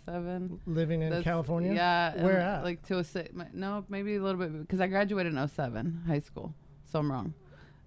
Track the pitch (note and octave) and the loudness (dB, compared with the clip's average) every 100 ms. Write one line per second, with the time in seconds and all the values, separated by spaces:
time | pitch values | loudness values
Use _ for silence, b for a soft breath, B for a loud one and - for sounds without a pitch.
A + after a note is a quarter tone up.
0 | - F3 F3 F3+ F3+ F3 - D#3+ D#3+ E3 | -8 -6 -4 -4 -6 -8 -4 0 2 2
1 | D#3+ E3+ E3+ E3+ D3 E3+ F3+ G3+ F3 F3 | 2 2 2 0 0 0 2 2 4 4
2 | E3+ D#3 F3 F#3+ F3 F#3 F3 E3+ - F#3 | 2 4 4 4 4 0 -2 -4 -2 -2
3 | E3+ F#3 D#3+ F3 E3+ - F#3+ G#3 F#3+ G3+ | -2 -4 -8 -10 -10 -6 -4 -6 -6 -6
4 | G3+ G#3 F#3+ F#3 F3+ D3+ D3+ F#3 F#3 F#3+ | -2 0 0 0 -2 -4 -2 2 2 4
5 | G3+ G3+ F3 D3 C#3 - C3+ A2 F3 E3 | 2 2 0 0 -2 0 -2 0 -2 -2
6 | E3+ D3 - - - D#3 - - - D#3+ | 0 0 0 -8 -10 -12 -18 -20 -4 -2
7 | D3 C3 - D#3 b b b b | 0 -2 -4 -8 b b b b